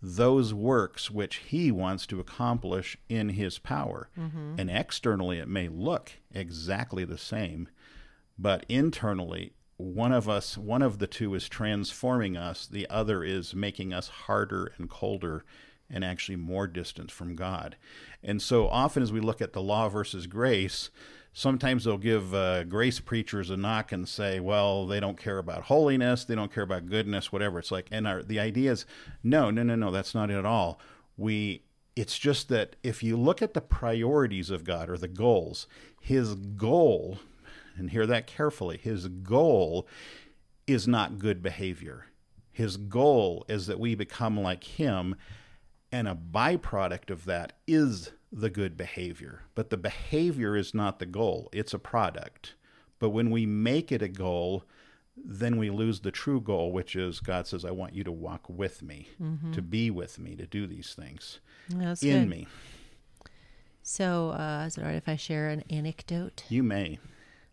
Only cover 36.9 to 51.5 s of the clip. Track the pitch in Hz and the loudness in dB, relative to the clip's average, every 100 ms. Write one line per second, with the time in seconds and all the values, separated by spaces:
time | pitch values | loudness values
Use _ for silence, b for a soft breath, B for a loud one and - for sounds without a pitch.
36.9 | 90 87 95 B B B B B 92 90 | 6 0 -8 B B B B B -8 -2
37.9 | 110 110 117 110 - 151 147 90 104 113 | 2 4 2 0 -2 -2 0 -4 -4 -4
38.9 | 104 90 90 95 123 165 110 82 85 - | -4 -6 -8 2 6 8 6 4 0 -4
39.9 | B B B B B _ _ - 127 104 | B B B B B _ _ 0 2 4
40.9 | 117 95 101 104 92 90 85 95 85 80 | 4 2 0 0 0 -2 -4 -6 -6 -10
41.9 | 60 - _ _ - - - 110 92 104 | -14 -18 _ _ -20 -14 -2 -2 -2 -2
42.9 | 113 143 131 95 85 - 104 90 95 117 | 6 8 8 6 2 -4 -4 -2 -2 0
43.9 | 110 104 - 113 104 95 90 - - 147 | 0 -2 -2 0 2 0 -2 -6 -2 0
44.9 | 95 90 95 B B B B B _ _ | 2 -2 -4 B B B B B _ _
45.9 | 123 107 85 85 95 127 165 - 101 92 | -4 -2 -4 -2 2 2 2 0 0 0
46.9 | 87 - 87 90 87 82 - - 156 143 | -2 -6 -8 -4 -4 -4 -10 2 6 6
47.9 | 98 82 - _ 151 107 95 95 80 87 | 2 -8 -18 _ -4 -2 0 -2 -4 -8
48.9 | - 90 85 71 - - - 113 101 101 | -6 -8 -8 -14 -16 -10 -6 -4 -2 -4
49.9 | - - 151 175 139 107 104 95 110 101 | -6 -2 2 2 2 2 2 0 0 0
50.9 | - 90 95 113 85 - | -2 -6 0 0 0 -4